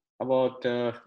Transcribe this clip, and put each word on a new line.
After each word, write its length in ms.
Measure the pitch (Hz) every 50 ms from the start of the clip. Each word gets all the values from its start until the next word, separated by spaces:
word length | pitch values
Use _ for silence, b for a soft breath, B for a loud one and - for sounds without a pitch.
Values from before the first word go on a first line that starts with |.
| _ _ _ -
about, 440 | 117 127 131 131 127 123 123 - -
uh, 240 | 123 120 123 120 117 117 - -